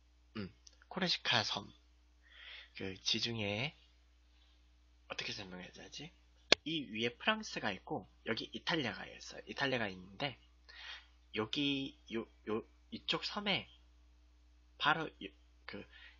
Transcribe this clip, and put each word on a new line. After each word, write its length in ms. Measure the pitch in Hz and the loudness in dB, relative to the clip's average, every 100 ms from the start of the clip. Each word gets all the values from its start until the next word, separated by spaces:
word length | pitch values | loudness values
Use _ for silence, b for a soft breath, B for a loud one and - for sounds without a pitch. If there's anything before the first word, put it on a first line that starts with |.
| - - - 113 | -20 -20 -14 -8
음, 180 | 95 - - - - | -8 -10 -20 -20 -10
코르시카 540 | - 180 - - 123 | -2 2 2 4 4
섬. 280 | 104 - 107 - - - - - B B B B B - | 4 -2 -6 -16 -20 -20 -20 -20 B B B B B -6
그 180 | 98 95 | -6 -2
지중해에 720 | - 127 117 113 101 104 139 - - - - - - - - - - - - - - | 2 2 2 0 0 0 -2 -6 -20 -20 -20 -20 -20 -20 -20 -20 -20 -20 -20 -20 -10
어떻게 240 | - - | -4 -4
설명해야 400 | 117 95 90 90 | -4 -8 -8 -10
되지? 400 | - 80 - 147 - - - - - | -12 -12 -10 -12 -14 -20 -20 8 8
이 180 | - 160 117 | 8 -2 -2
위에 260 | 107 117 - | 0 0 2
프랑스가 560 | - 220 214 - 127 | 2 2 0 -2 0
있고 360 | 95 - 147 - - - | -2 -4 -6 -6 -12 -2
여기 220 | 120 - | -2 -2
이탈리아가 540 | 113 - 170 123 92 - | -6 0 0 0 -2 -8
있어요. 340 | - - - - | -10 -12 -12 -8
이탈리아가 420 | - 139 127 107 | -2 2 2 0
있는데 500 | 92 92 98 139 117 - - - B B B B - - | -2 -10 -4 -4 -4 -16 -20 -20 B B B B -20 -6
여기 640 | 107 110 - 143 139 135 - - | -2 0 2 2 2 0 -6 -4
요, 140 | 110 - - - | -4 -4 -10 -2
요, 140 | 107 - - - | -2 -2 -14 -12
이쪽 340 | 110 - 160 | -10 -2 0
섬에 440 | - - 202 165 - - - - - - - - - - - - | 0 -2 2 2 0 -14 -20 -20 -20 -20 -20 -20 -20 -20 -20 0
바로 320 | 143 156 156 | 4 4 2
요, 200 | - - - - - | -6 -10 -12 -20 -16
그 180 | - 101 - B B B | -12 -10 -12 B B B